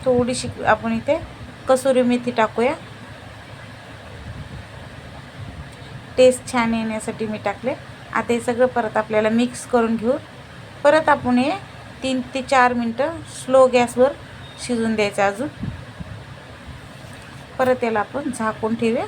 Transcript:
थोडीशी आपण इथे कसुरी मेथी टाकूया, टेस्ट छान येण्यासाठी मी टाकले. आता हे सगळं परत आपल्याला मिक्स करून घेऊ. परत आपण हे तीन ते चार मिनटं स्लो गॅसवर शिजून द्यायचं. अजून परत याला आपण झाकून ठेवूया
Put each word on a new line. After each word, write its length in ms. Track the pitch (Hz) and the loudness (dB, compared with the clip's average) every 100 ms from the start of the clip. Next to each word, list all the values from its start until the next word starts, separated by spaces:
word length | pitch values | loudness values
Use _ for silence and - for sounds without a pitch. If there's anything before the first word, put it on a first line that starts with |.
| 262 | 4
थोडीशी 420 | 247 247 254 - - - | 2 2 -2 -6 -2 2
आपण 280 | - 226 | 2 2
इथे 240 | 226 233 320 - - - - - | -2 0 0 -2 -12 -16 -12 2
कसुरी 340 | 262 269 254 | 4 6 4
मेथी 300 | 247 247 247 | 4 2 0
टाकूया, 420 | 240 214 - 247 330 - - - - - - - - - - - - - - - - - - - - - - - - - - - - - - - - - - | 2 2 2 0 0 -10 -16 -16 -16 -16 -18 -18 -16 -16 -18 -18 -16 -16 -14 -12 -12 -12 -12 -14 -16 -16 -16 -16 -16 -16 -14 -12 -12 -14 -14 -14 -14 -6 8
टेस्ट 340 | 254 254 - | 8 8 0
छान 220 | 254 226 | 0 2
येण्यासाठी 520 | 226 220 220 226 208 220 | 0 0 -4 -6 -4 -4
मी 100 | 214 208 | -2 -4
टाकले. 280 | 196 233 320 - - - | -2 -4 -6 -10 -16 -4
आता 200 | - 214 | -4 0
हे 60 | 240 | 0
सगळं 280 | 233 233 254 247 | 0 2 4 4
परत 220 | 214 214 | 0 0
आपल्याला 320 | 220 214 214 | 2 2 4
मिक्स 360 | 226 240 - - | 4 2 -2 0
करून 280 | 247 226 226 | 2 4 2
घेऊ. 220 | 214 294 - - - - - - | 2 0 -2 -18 -18 -18 -18 2
परत 260 | 285 311 320 | 6 6 4
आपण 280 | 285 247 247 | 2 4 4
हे 140 | 269 392 - - - - | 2 -2 -8 -16 -16 -6
तीन 180 | 262 262 247 | -2 -2 -2
ते 80 | 269 | -6
चार 320 | 254 262 247 | 2 6 6
मिनटं 460 | 247 233 226 294 330 - - | 4 -2 0 -2 -2 -10 -12
स्लो 300 | - 262 262 | 4 8 8
गॅसवर 380 | 240 240 240 262 285 - - - - - | 6 2 4 4 4 -14 -16 -16 -12 -4
शिजून 300 | 240 226 220 | 0 2 2
द्यायचं. 280 | 208 202 | 0 2
अजून 240 | 202 202 294 - - - - - - - - - - - - - - - - - - - - - | 0 2 -6 -4 -8 -8 -14 -14 -14 -14 -14 -18 -18 -16 -16 -16 -16 -18 -16 -16 -16 -18 -16 0
परत 260 | 262 254 | 2 4
याला 160 | 240 220 | 2 0
आपण 320 | 202 262 294 | 0 -4 -4
झाकून 440 | 240 220 214 220 226 | -2 -2 0 -2 0
ठेवूया 300 | 233 240 | 2 0